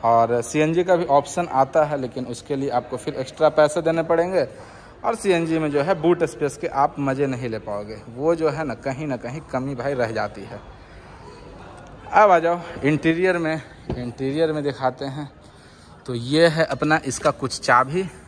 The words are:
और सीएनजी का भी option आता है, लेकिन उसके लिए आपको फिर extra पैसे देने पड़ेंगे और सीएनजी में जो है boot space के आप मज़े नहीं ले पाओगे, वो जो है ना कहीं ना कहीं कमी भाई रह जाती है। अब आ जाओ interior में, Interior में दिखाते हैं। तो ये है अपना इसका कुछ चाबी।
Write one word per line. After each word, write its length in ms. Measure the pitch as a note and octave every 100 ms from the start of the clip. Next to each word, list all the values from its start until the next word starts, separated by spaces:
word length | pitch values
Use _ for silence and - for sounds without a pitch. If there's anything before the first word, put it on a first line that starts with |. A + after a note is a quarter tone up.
और 360 | A#2 A#2 A#2 A#2+
सीएनजी 400 | A#2 D3+ D#3 E3
का 120 | F3+ F3
भी 80 | E3+
option 400 | C#3+ C#3 - F3
आता 320 | C3 C3+ D#3+
है, 160 | D3+ D3
लेकिन 260 | B2+ B2+ A#2+
उसके 300 | A#2 - C#3
लिए 120 | C3+
आपको 260 | A#2+ B2 B2+
फिर 180 | -
extra 340 | C3+ C3 - D#3
पैसे 300 | D#3 D3+ F3
देने 200 | D#3+ E3
पड़ेंगे 440 | D#3+ E3 F3 F#3+ F3+ - - - - -
और 100 | -
सीएनजी 440 | A3+ G3+ F3 E3 D#3+
में 120 | D#3
जो 120 | C#3+
है 120 | D3 F#3
boot 220 | D#3+ F3
space 320 | D#3+ - D3 -
के 100 | E3+
आप 280 | C3+ C#3+ -
मज़े 280 | C#3 C3+ C#3
नहीं 220 | B2+ B2
ले 100 | A2
पाओगे, 360 | G#2+ G2+ G#2 G#2+ G#2+
वो 260 | A#2 D3+
जो 140 | E3+ D#3+
है 160 | C#3+
ना 100 | D3+ A2
कहीं 300 | C#3 B2+ D3+
ना 100 | B2
कहीं 240 | A#2+ D3 -
कमी 220 | C3 C3
भाई 200 | C3 C3
रह 180 | C#3 A2+
जाती 300 | A2 G#2 G#2
है। 180 | G2 G#2 - - - - - - - - - - - - - - -
अब 180 | F#3+ G#3+
आ 80 | F3
जाओ 220 | E3 F3 E3 -
interior 540 | C#3 D3+ E3 E3 F#3 F3
में, 220 | D#3+ D#3+ - - -
Interior 600 | B2 B2 A#2+ C3+ D3 D#3+
में 100 | D3+
दिखाते 400 | C#3+ C3 C3 B2 C#3
हैं। 220 | C#3 C#3+ - - - - - - - -
तो 80 |
ये 320 | A#2+ A#2+ D3+ E3
है 160 | D#3+ D#3+
अपना 340 | C3+ D3+ D#3 C3+
इसका 240 | - D3+
कुछ 280 | - C3 -
चाबी। 480 | - B2 C3 E3+ F#3+ -